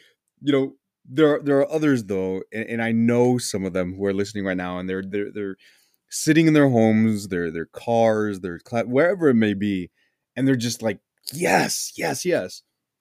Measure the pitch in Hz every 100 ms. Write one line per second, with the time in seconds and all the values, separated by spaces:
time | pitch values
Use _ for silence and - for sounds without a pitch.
0 | _ _ _ _ 135 139 135 - _ _
1 | - 127 156 147 143 139 139 156 151 127
2 | 98 95 92 92 - 107 110 117 113 113
3 | 117 120 123 123 - 98 95 90 90 95
4 | 98 98 101 101 95 92 90 90 92 95
5 | 95 104 101 104 98 95 _ _ _ _
6 | _ - - 156 160 151 139 117 110 110
7 | 110 104 98 90 85 82 80 - - 117
8 | 113 110 107 95 92 85 - 117 110 127
9 | 170 190 156 117 107 98 104 95 87 _
10 | _ _ _ - 135 131 120 - 113 -
11 | _ _ - 151 175 185 - - - -
12 | 165 135 180 151 92 - _ _ _ _